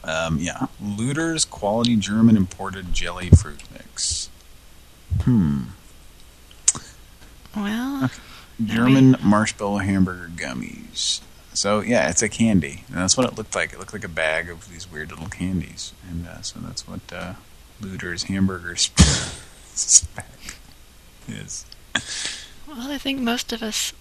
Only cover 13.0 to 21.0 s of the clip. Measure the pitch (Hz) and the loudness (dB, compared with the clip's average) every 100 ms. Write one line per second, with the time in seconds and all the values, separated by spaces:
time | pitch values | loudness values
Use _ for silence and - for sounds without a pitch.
13 | 95 - 123 - 107 92 80 - 95 104 | 0 2 2 -2 -6 -4 -4 -6 -12 -10
14 | 95 82 80 80 87 82 - 85 - 78 | -6 0 2 2 -2 -12 -16 -18 -14 -12
15 | 76 78 80 - 92 92 76 - - - | -12 -10 -12 -6 -2 -2 -6 -12 -14 -16
16 | 92 85 85 82 - - 85 - - 90 | -12 -10 -10 -12 -12 -12 -12 -12 -12 -14
17 | - 87 90 - - - - - 101 95 | -12 -12 -12 -12 -18 -20 -20 -14 -12 -10
18 | 90 87 - 98 95 92 87 85 - - | -8 -6 -4 0 0 0 -8 -4 -2 6
19 | 151 135 - - - - - - - - | 6 6 -4 -12 -18 -20 -14 -8 2 2
20 | - - - - - - - - - - | 2 -12 -16 -16 -18 -18 -20 -20 -20 -20